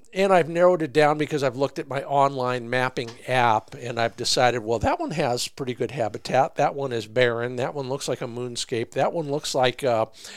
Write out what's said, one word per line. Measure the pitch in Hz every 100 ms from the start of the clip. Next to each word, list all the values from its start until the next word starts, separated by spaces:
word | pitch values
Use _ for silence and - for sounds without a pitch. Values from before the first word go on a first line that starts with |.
| -
and | 185 196
I've | 180 151
narrowed | 170 180 180
it | 151
down | 147 147 151
because | 147 151
I've | 135 120
looked | 139 165
at | 143
my | 135
online | 147 143 139 135 123 123 117
mapping | 127 127 - 117 113 -
app | 127 120 110 -
and | 139 123 117
I've | 117
decided, | - 113 143 123 120
"Well, | 107 117
that | 269 339
one | 311
has | 254 135 123 -
pretty | - 127
good | 120 117
habitat. | 135 107 117 - 135 143 -
That | 147
one | 143 139
is | 117 107
barren. | 120 120 117 123 123
That | 143
one | 147 127
looks | 139 -
like | 123
a | 127
moonscape. | 120 123 117 - 117 -
That | 131 147
one | 170 147
looks | 127 -
like, | 143 127 -
uh, | 135 113 113 - -